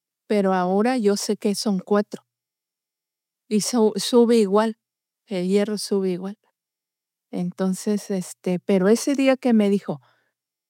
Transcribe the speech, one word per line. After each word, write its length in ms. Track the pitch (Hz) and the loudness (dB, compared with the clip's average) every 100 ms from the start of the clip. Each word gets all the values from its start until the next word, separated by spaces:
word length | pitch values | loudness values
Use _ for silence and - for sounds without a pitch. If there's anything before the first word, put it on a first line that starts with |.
| _ _ - | _ _ -4
Pero 280 | 214 190 | 0 2
ahora 420 | 185 180 196 226 262 | 0 0 0 0 0
yo 200 | 202 202 | 0 0
sé 200 | - 202 | -4 -4
que 180 | 208 | -4
son 240 | 202 226 190 | -2 -2 -4
cuatro. 480 | - 208 208 - _ _ _ _ _ _ _ _ _ _ _ _ - | 0 0 0 -8 _ _ _ _ _ _ _ _ _ _ _ _ -6
Y 120 | 214 | -4
su-, 320 | - 247 214 202 | -2 0 0 0
sube 400 | - 240 233 233 | 2 4 6 4
igual, 420 | 202 208 220 220 _ _ _ _ - | 4 2 0 -4 _ _ _ _ -10
el 220 | 185 180 | -6 0
hierro 300 | 202 208 208 | 0 0 -4
sube 320 | - 202 190 | -4 -2 -2
igual. 280 | 175 190 214 _ _ _ _ _ _ _ _ _ | -4 -8 -14 _ _ _ _ _ _ _ _ _
Entonces, 800 | 185 180 - 190 185 - 208 - | -8 -6 -4 -4 -4 -4 -4 -4
este, 480 | 190 180 - - 180 | -6 -8 -8 -6 -4
pero 300 | - 196 185 | 0 2 4
ese 260 | 233 - | 2 0
día 220 | 269 269 262 | 0 0 0
que 160 | 254 | 2
me 160 | 220 202 | 2 4
dijo, 300 | 196 - 151 _ _ _ _ _ _ _ | 0 -2 -12 _ _ _ _ _ _ _